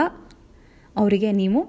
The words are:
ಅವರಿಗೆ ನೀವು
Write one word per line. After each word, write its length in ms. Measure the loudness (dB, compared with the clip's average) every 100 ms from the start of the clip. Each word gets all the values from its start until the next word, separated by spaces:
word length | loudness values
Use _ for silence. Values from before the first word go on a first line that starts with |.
| 0 -4 -20 -20 -20 -20 -20 -20 -12 -2
ಅವರಿಗೆ 360 | 0 2 0
ನೀವು 320 | 0 0 0